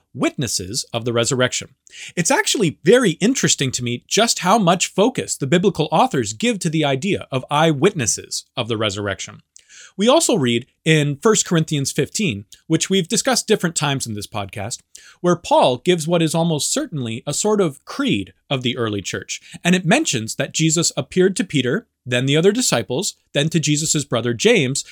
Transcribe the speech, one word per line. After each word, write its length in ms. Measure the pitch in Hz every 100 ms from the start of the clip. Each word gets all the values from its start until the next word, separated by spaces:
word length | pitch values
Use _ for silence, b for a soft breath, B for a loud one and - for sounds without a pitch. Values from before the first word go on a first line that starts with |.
| _
witnesses 720 | 123 330 - 123 - 90 117 -
of 100 | 117
the 80 | 117
resurrection. 640 | 117 110 127 127 - - _ _ B B -
It's 160 | 170
actually 480 | 302 415 285 175 - 160
very 260 | 240 226
interesting 580 | 151 214 262 156 - 131
to 120 | -
me 220 | 123 120 _
just 320 | - 226 -
how 180 | 175 226
much 280 | 170 180 -
focus 480 | - 226 - 104 -
the 120 | 135
biblical 420 | 175 196 - 156
authors 400 | 165 247 143 104
give 280 | 110 233 208
to 100 | 170
the 160 | 156 143
idea 420 | 135 190 147 -
of 120 | 131 -
eyewitnesses 960 | 147 165 143 175 175 117 - - - - -
of 140 | 113
the 80 | 110
resurrection. 640 | 110 101 101 95 - 107 _ _ B B B -
We 120 | 214
also 280 | 311 330 226
read 320 | 127 117 - _ 165
in 320 | 160 147 139
First 280 | 226 214 -
Corinthians 460 | 170 156 147 139
fifteen, 540 | - 135 - 196 101 - B -
which 220 | 160 -
we've 180 | 190 165
discussed 400 | 220 - 233 -
different 280 | 208 175 -
times 300 | 147 135 117
in 80 |
this 140 | 104 -
podcast, 540 | 107 98 - 101 - _ B B B
where 140 | 175 170
Paul 420 | - 311 160 127
gives 300 | - 180 151
what 140 | 175
is 140 | 160 165
almost 360 | 170 151 -
certainly 520 | 262 311 151 117 113 -
a 80 |
sort 260 | 143 208 214
of 240 | 175 -
creed 500 | - - 277 110 185 _ _
of 120 | 139
the 160 | 120 123
early 240 | 113 104
church, 400 | 92 101 - - B B
and 100 | 170
it 120 | 180 165
mentions 500 | 262 320 120 110 -
that 180 | 139
Jesus 380 | - 160 160 156 -
appeared 400 | 135 185 185 180
to 60 |
Peter, 440 | 196 139 123 175 - _ 127
then 220 | 123 135
the 100 | 147
other 140 | 190
disciples, 640 | 220 247 120 107 127 202 - _
then 160 | 143 156
to 100 | 170
Jesus' 460 | 147 147 160 151 131
brother 280 | 123 120
James, 500 | 117 - 247 127 139 -